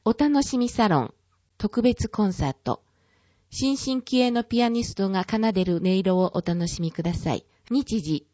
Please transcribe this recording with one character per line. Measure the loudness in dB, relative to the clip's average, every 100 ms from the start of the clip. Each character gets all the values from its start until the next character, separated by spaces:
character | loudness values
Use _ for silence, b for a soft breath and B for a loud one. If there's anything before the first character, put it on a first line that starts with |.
お | -2
楽 | 2 2 2
し | 2 0
み | 0
サ | 0 2
ロ | 2
ン、 | 0 -8 _ _ _ -6
特 | -4 2
別 | 2 2 -2
コ | 0 0
ン |
サ | 0 -4
ー | -4 -4
ト。 | -6 _ _ _ _ _ _ _
新 | -4 -2 -2
進 | -2 -4
気 | 0 2
鋭 | 2
の | 0
ピ | 0 0
ア | 2
ニ | 0
ス | -4
ト | -2 0
が | 0 0
奏 | 0 2
で | 2
る | 0 0
音 | 2
色 | 2 2 2
を | 2 0
お |
楽 | -2 -2 -4
し | -4
み | -6
く | -4
だ | -4
さ | -4 -4
い。 | -4 -6 _ -4
日 | -2 -2 -4
時、 | -2 -4 -6